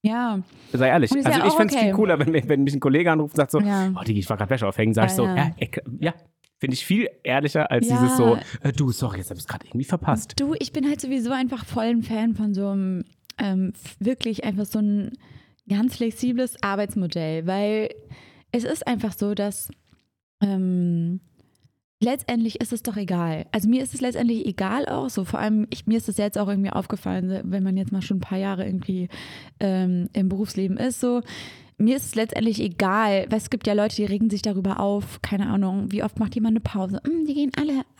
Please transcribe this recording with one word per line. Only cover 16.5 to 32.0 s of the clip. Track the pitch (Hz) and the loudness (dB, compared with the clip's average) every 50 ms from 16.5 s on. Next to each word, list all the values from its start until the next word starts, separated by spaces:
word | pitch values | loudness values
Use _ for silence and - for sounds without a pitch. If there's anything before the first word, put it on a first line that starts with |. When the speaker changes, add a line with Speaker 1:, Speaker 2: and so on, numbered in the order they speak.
| - - - | -4 -4 -4
Speaker 1:
Arbeitsmodell, | 196 196 196 208 202 208 208 185 170 - 175 160 156 160 160 160 | -2 0 0 -2 -2 -2 -2 -2 -2 -2 -2 -2 -2 -2 -2 -2
weil | 175 185 196 208 208 214 220 214 - - - - - - - - - - - _ _ - | -2 0 0 0 0 0 0 -2 -4 -6 -10 -18 -20 -20 -20 -20 -20 -20 -20 _ _ -4
es | 240 226 | -2 -2
ist | - 311 311 - - | -2 -4 -4 -2 -2
einfach | 240 214 - 214 185 | -2 -2 -2 -4 -2
so, | - 202 202 208 | -2 -2 -2 0
dass, | 202 202 208 196 - - - - _ _ _ _ _ _ _ _ _ _ _ _ _ | -2 -2 -4 -4 -6 -10 -12 -14 _ _ _ _ _ _ _ _ _ _ _ _ _
ähm, | 202 202 196 190 185 185 180 180 175 175 170 170 170 170 175 185 _ _ _ _ _ _ _ _ _ _ _ _ _ _ _ _ | 0 0 2 0 0 0 2 2 2 2 0 0 0 -2 -4 -6 _ _ _ _ _ _ _ _ _ _ _ _ _ _ _ _
letztendlich | 214 240 262 269 - - 247 233 226 220 - - | 0 0 0 -2 -4 -2 -2 0 0 -2 -2 -4
ist | 240 - - | -6 -4 -4
es | 220 - | -6 -6
doch | 240 202 208 | -6 -4 -4
egal. | 202 175 185 175 170 165 160 156 - - | -4 -2 -2 -2 0 -2 -2 -4 -6 -4
Also | - 220 202 208 | -4 0 2 2
mir | 240 262 | 2 2
ist | 269 254 - | 0 -4 -6
es | - | -4
letztendlich | 262 247 240 - 240 233 233 226 - | -4 -4 -2 0 0 0 0 0 -2
egal | - 185 - 190 190 208 262 294 - | -4 -2 -2 -2 -2 0 -2 -2 -2
auch, | - - - 262 | -2 -4 -4 -4
so | - - 190 | -4 -4 -4
vor | - - - | -2 -2 -2
allem, | - 214 214 214 214 - | 0 0 2 0 0 -2
ich, | - - - - | -6 -6 -2 0
mir | 220 226 | 0 0
ist | - - | 0 -2
es | 190 - | -2 -2
jetzt | 208 208 - - | -2 -2 0 -2
auch | 208 196 | -2 0
irgendwie | 202 190 196 196 | 0 0 0 0
aufgefallen, | - - 185 - - 196 - 185 185 185 185 185 | -2 -4 -4 -4 -6 -6 -4 -4 -4 -2 -2 -2
so, | 190 190 - | -4 -4 -4
wenn | 185 185 196 190 | -4 -2 0 0
man | 190 190 190 | 0 0 0
jetzt | 190 - | -2 -2
mal | 202 190 | -2 -4
schon | 180 - 202 190 | -2 -2 -2 -2
ein | |
paar | - - 190 185 | -2 -2 -4 -2
Jahre | 196 196 196 180 190 | -2 -2 -2 -4 -4
irgendwie, | - 185 185 175 - 185 185 180 180 - - - - - - - - _ _ | -4 -4 -4 -4 -4 -4 -4 -4 -6 -8 -12 -16 -16 -16 -18 -20 -20 _ _
ähm, | - 196 190 185 185 185 180 180 175 - - | -2 0 2 2 2 2 2 0 -2 -2 -2
im | 208 190 190 | 0 0 0
Berufsleben | 190 190 214 - - 202 190 190 190 - | 0 0 -4 -4 -2 -2 -2 -2 -2 -2
ist, | - 254 247 - | -2 -2 -2 0
so, | - 247 240 247 233 - - - - - - - - - _ _ | 0 0 0 0 -2 -6 -12 -14 -14 -16 -18 -20 -20 -20 _ _
mir | 208 220 254 | 4 4 4
ist | 277 | 2